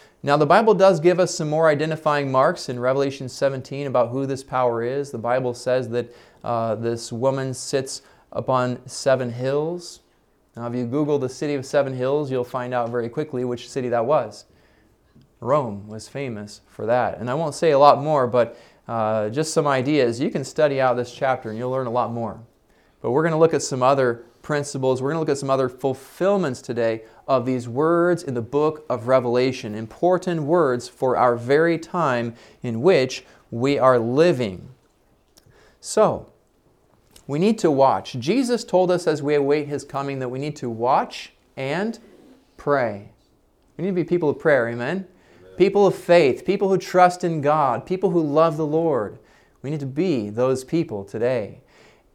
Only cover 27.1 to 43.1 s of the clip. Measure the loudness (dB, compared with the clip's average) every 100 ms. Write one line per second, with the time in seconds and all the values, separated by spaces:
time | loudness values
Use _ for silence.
27.1 | -18 0 0 0 -4 -4 -2 2 4 2
28.1 | 0 -2 -6 -2 0 0 -2 -6 -6 2
29.1 | 2 4 2 2 0 -8 -10 -10 -2 2
30.1 | 2 0 -4 0 2 2 0 -4 -4 0
31.1 | 4 4 2 2 2 4 0 -4 -2 0
32.1 | 0 -4 -8 -20 _ -6 0 4 4 2
33.1 | -4 -16 -20 -12 -4 0 4 4 4 2
34.1 | 2 4 4 -2 -6 -14 -20 _ _ _
35.1 | _ _ _ _ _ _ _ -4 2 2
36.1 | 2 -8 _ _ _ _ _ _ _ _
37.1 | -20 -6 0 2 2 2 6 4 4 -2
38.1 | -8 -2 0 0 -2 0 0 2 2 0
39.1 | -2 0 0 2 0 0 -8 -8 -8 -6
40.1 | -6 -6 -6 -8 -6 -8 -4 0 2 0
41.1 | -8 -18 _ _ -10 -6 -4 -4 -6 -14
42.1 | -20 -20 -20 _ _ 0 0 0 -4 -14